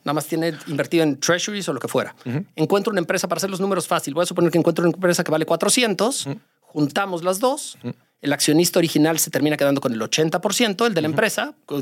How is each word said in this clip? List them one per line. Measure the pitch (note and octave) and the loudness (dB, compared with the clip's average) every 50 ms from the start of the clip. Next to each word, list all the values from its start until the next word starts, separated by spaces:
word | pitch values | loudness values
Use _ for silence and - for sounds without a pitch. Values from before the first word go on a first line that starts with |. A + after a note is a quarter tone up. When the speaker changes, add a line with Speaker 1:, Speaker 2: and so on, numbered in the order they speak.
| - | -4
Speaker 1:
Nada | D#3 C#3+ | -4 -2
más | D3+ C#3+ | -2 -4
tiene | - E3 D#3+ E3 E3+ D#3 C#3+ - | -4 -2 -2 -2 -2 -4 -6 -8
invertido | - D3+ C#3 - - E3+ E3 D#3+ | -6 -4 -4 -2 0 2 2 2
en | D3+ C3+ C#3 | 2 0 0
treasuries | - - E3+ F3 - G#3+ G#3 G3+ F3 F3 | 0 0 0 0 -2 -4 -6 -6 -6 -6
o | C#3 | -6
lo | A#2+ | -6
que | - | -4
fuera. | A#2 - B2+ G2+ - - - - | -2 -2 -2 -2 -4 -8 -12 -8
Speaker 2:
Ujú. | C3 A#2+ D#3 G3+ - _ | -6 -4 -4 -6 -6 _
Speaker 1:
Encuentro | - D#3 D3+ G3 G3+ G3 A3+ | -2 0 2 2 2 0 0
una | G#3 F#3 | 0 0
empresa, | E3 E3+ F#3+ F3+ - | 0 0 0 -2 -2
para | F3+ F3+ | -2 -2
hacer | D#3+ F#3+ G3 | -4 -4 -4
los | F#3+ F3 | -4 -2
números | G3 G3+ F#3+ F3+ D3 | -2 -2 0 -2 0
fácil, | - F3 D#3+ - D#3 C#3 | 0 -2 -2 -2 -2 -2
voy | E3 F3+ | -2 -2
a | |
suponer | - F3 F3 E3+ E3 | 0 0 2 2 4
que | D#3 | 4
encuentro | E3+ - E3+ E3 F3+ F3 | 4 4 2 2 4 2
una | E3+ D#3+ | 2 2
empresa | F#3 F#3 F3 E3+ - D#3+ | 2 2 2 2 2 0
que | - | 0
vale | D#3 D#3 D#3+ | 0 0 0
cuatrocientos, | - E3+ E3 - G3+ - B3+ B3 G#3+ F3+ E3 G3 A#3+ C#4 - - | 0 0 0 2 2 2 2 2 2 2 0 0 0 -2 -4 -6
Speaker 2:
Ujú. | C#3 C#3+ - - _ _ _ | -8 -8 -10 -12 _ _ _
Speaker 1:
juntamos | _ _ - D#3+ D3 C#3 - G3 G3 G3 F3+ E3 E3+ | _ _ -2 -2 0 0 0 -2 -2 -2 -4 -2 -2
las | F#3 F#3+ F#3+ | -2 0 2
dos, | A#3+ B3+ C#4+ D4 - - - - - | 0 0 0 -2 -6 -12 -14 -12 -12
Speaker 2:
Ujú. | B2 - _ _ _ _ _ | -12 -12 _ _ _ _ _
Speaker 1:
el | - C#3+ C#3+ | -2 -2 0
accionista | C3 - D#3 D3 D#3+ F3 - - | 2 2 4 4 4 4 4 4
original | F#3 E3+ D#3 - D3+ D3+ D#3+ E3 | 2 2 4 4 4 4 4 2
se | D3+ - D#3+ | 0 -2 -2
termina | - C3+ C#3+ D3+ D3+ | -2 0 0 0 2
quedando | - C#3+ C#3 C#3 C3+ | 2 2 2 2 0
con | - C3 A#2 | -2 -2 -2
el | A2 | -4
ochenta | A2+ A2 - D#3 D#3 E3 E3+ F3+ | -4 -2 0 0 0 0 0 -2
por | F3 G#3+ G3+ | -2 -2 0
ciento, | - A#3+ G#3+ F#3+ F3 A#3 | 0 0 0 0 0 0
el | A#3+ F#3+ | 0 0
de | E3 | 0
la | D3+ | -2
Speaker 2:
Ujú. | D#3 D#3 | 0 0
Speaker 1:
empresa, | D3 A3+ G3 - G#3 A#3 D4 - _ _ - D3 C#3+ | 0 0 0 0 -2 -6 -6 -8 _ _ -8 -6 -6